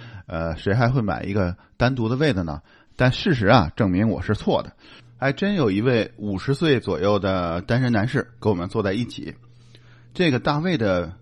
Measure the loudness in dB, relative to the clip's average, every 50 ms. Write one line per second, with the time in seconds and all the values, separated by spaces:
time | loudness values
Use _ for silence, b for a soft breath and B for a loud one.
0 | B B B B B -8 -6 -4 -4 -4 -6 -4 -2 0 0 2 2 2 2 0
1 | 0 -2 -4 -4 -4 -4 -2 0 0 -2 -2 b b b b 0 0 0 0 0
2 | -2 -2 0 0 0 0 0 0 -4 -4 -6 -10 b b b b b b -2 2
3 | 2 2 2 0 0 0 0 2 4 6 6 6 4 2 0 0 0 2 2 2
4 | 2 0 0 -2 -2 -4 -4 -2 0 0 0 0 -2 -6 -14 B B B B B
5 | B B B B -2 -2 -2 0 -2 -2 0 2 2 2 2 2 2 2 2 2
6 | 0 -2 -6 -8 -6 -4 -4 -4 -2 -2 0 2 4 2 2 2 2 -2 -2 0
7 | 2 2 2 2 2 0 0 0 -2 -2 -4 -4 -2 -2 0 0 2 2 2 0
8 | 0 0 -2 -2 -4 -4 -10 -2 0 0 0 0 -2 -4 -4 -2 -2 -2 -2 -2
9 | -4 -6 -8 -12 -12 -12 -14 -16 -20 b b b b b b b b b b b
10 | b b -4 0 0 2 2 0 0 -2 -2 0 -2 -2 -2 0 0 0 0 0
11 | -2 -6 -10 -16